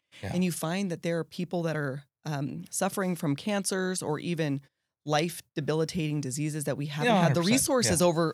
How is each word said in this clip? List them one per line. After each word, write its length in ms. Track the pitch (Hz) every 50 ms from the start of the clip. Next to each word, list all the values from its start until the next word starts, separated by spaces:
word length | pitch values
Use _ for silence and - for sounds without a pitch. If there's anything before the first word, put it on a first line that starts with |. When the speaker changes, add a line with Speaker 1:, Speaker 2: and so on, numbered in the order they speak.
| _ _ - - -
Speaker 1:
Yeah. 80 | 95 -
Speaker 2:
And 100 | 180 185
you 80 | 180
find 380 | 160 - 160 160 175 196 202 180
that 120 | 165 - -
there 160 | 170 170 165
are 40 | 151
people 380 | - - - 175 - 190 175 165
that 120 | 165 151
are, 280 | 151 143 135 131 143 - _ _ _ -
um, 400 | 151 151 139 151 131 151 170 180 -
suffering 440 | - - 190 196 - 208 190 185 175
from 200 | - 180 143 139
cancers 640 | - - 208 202 202 190 - 196 185 185 185 185 170
or 180 | - 147 151 -
even 420 | - 175 175 151 160 143 139 135 - _ _ _ _ _ _ _ -
life 360 | 147 151 147 165 175 - - - _ -
debilitating 640 | 165 139 147 156 160 160 156 - 180 156 151 147 147
diseases 420 | 139 131 123 151 151 156 147 156 139
that 140 | 151 127
we 100 | 139 143
haven't 180 | 151 147 151 233 240 220
Speaker 1:
Yeah, 80 | 185
Speaker 2:
had 140 | 170 165 135
the 60 | 170
Speaker 1:
hundred 20 | 170
percent. 80 | 196 247 262
Speaker 2:
resources 400 | - 320 269 247 214 220 180 151
Speaker 1:
Yeah. 60 | 180
Speaker 2:
over, 260 | 175 160 165 170 156